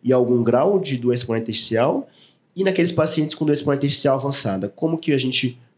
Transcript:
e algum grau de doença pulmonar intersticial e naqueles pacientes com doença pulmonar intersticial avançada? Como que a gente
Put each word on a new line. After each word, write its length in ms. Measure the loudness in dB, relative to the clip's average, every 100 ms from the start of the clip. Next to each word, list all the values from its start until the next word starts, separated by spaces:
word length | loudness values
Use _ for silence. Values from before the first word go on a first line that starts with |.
e 120 | 2
algum 280 | 2 4 2
grau 380 | 4 2 4 2
de 160 | 0 -2
doença 300 | 0 -2 -2
pulmonar 160 | -4
intersticial 680 | -4 -4 -2 0 0 0 -6 _ _ _ _ -4
e 80 |
naqueles 300 | 0 2 0
pacientes 420 | 2 0 0 -4 -2
com 80 | 0
doença 160 | 0
pulmonar 180 | 0 0
intersticial 360 | 0 0 0 0
avançada? 540 | -2 -4 -4 -4 -6
Como 240 | -4 -4 -2
que 140 | 0
a 60 | 0
gente 420 | 0 -2 -2 -4 _